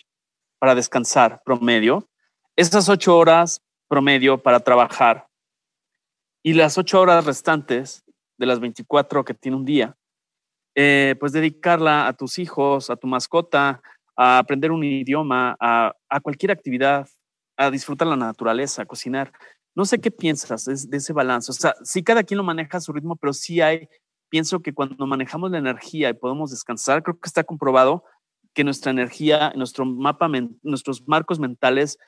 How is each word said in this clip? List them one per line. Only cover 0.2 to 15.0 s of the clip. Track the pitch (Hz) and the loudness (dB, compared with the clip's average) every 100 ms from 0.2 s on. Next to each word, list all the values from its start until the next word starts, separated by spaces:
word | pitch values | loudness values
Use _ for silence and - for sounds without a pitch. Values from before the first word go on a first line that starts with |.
| _ _ _ _ | _ _ _ _
para | 131 123 | 2 2
descansar, | 120 127 117 143 117 120 | 2 -4 0 2 2 2
promedio, | - 123 120 117 110 170 - _ _ _ _ | -2 -2 2 2 2 0 -4 _ _ _ _
esas | - 170 208 185 | 0 2 2 2
ocho | 196 - 170 | 2 6 6
horas | 165 165 170 - _ _ _ | 8 6 4 -2 _ _ _
promedio | 143 139 139 131 135 | 0 4 4 4 2
para | 135 123 | 4 4
trabajar | 123 123 120 - 120 113 - _ _ _ _ _ _ _ _ _ _ _ | 4 4 4 4 2 2 -4 _ _ _ _ _ _ _ _ _ _ _
y | 160 | 2
las | 160 156 185 | 4 4 2
ocho | 180 190 | 2 4
horas | 185 170 151 | 6 6 4
restantes | 131 - 160 143 123 135 - _ _ _ _ | -2 -2 -2 -2 -4 -4 -14 _ _ _ _
de | 127 | -2
las | 123 | 0
veinticuatro | 120 110 110 147 139 143 | -4 -10 -2 0 0 -2
que | 131 | -4
tiene | 120 131 135 | -8 -6 -6
un | |
día, | 135 147 117 - _ _ _ _ _ _ _ - | -2 -2 -2 -6 _ _ _ _ _ _ _ 0
eh, | 143 139 139 131 | 4 4 2 0
pues | 147 | -2
dedicarla | 147 160 147 175 170 160 147 127 | -2 -2 -2 0 2 2 2 0
a | |
tus | 127 135 - | -4 -8 -8
hijos, | 175 - 139 139 131 | -8 -2 0 0 -4
a | 120 | -8
tu | 131 | -6
mascota, | 127 - 165 170 147 139 135 _ _ _ - | -6 -2 -2 0 0 0 -2 _ _ _ 2
a | 127 127 | 4 6
aprender | - 139 156 | 4 -2 -2
un | 160 | -2
idioma, | 147 135 | -2 -4